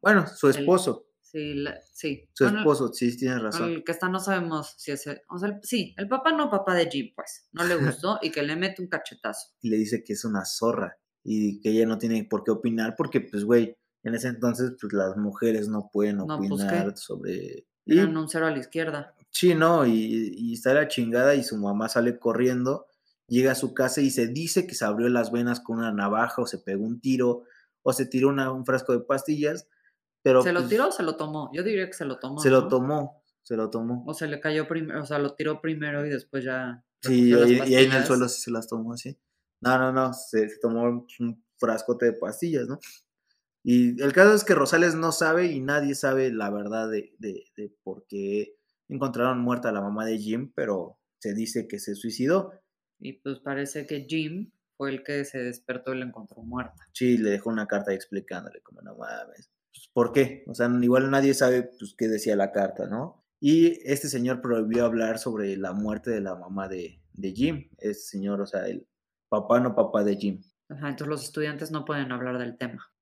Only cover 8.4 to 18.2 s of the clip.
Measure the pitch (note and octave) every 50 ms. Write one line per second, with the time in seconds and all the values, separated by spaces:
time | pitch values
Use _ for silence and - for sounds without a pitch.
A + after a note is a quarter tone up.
8.4 | C#3+ D3 D#3 E3 F#3 F#3+ F#3+ - F#3 F3+ F3+ D#3 - - - - - A2 G#2+ -
9.4 | - _ _ _ - A2+ A2 G#2+ A2 G#2 A#2 A2 - - G#2+ G2+ - A2+ G#2+ G2
10.4 | F#2 - - - A2+ A#2 A#2 - G2+ F2 - _ _ _ _ _ _ - G#2+ G#2+
11.4 | G#2+ G#2 G2+ G#2 - G#2+ G#2+ A2+ A2+ A2+ A2+ G#2+ A2+ A2+ A2+ A2 G#2+ - A2 G2+
12.4 | - - A2 G#2 - A#2+ A2+ A2+ A2 A2+ G#2+ - D#3+ - - C3+ - - - G#2
13.4 | G2+ G#2+ A#2+ A#2+ A2+ G#2 - _ _ _ _ _ _ B2 A#2 A2+ A#2+ B2+ A#2+ A2+
14.4 | A#2 A#2+ A#2 A#2 B2+ B2+ B2 - - G#2 G#2 G2+ F#2+ F#2+ F#2+ G#2 G#2 G#2 G2+ -
15.4 | A2+ A#2 A2 A2 G#2 G#2 G#2+ G#2+ G2+ - _ G#2 G#2 G#2 G#2 G2+ F#2+ - G2+ G2+
16.4 | G2 G2 G2 G2 G2+ G2 F#2+ G2 G2 G2+ - - - - - F#2+ - - F2+ F#2+
17.4 | F#2 F2+ - - - _ _ _ _ - D3+ F3 G3 F#3 D#3+ D#3+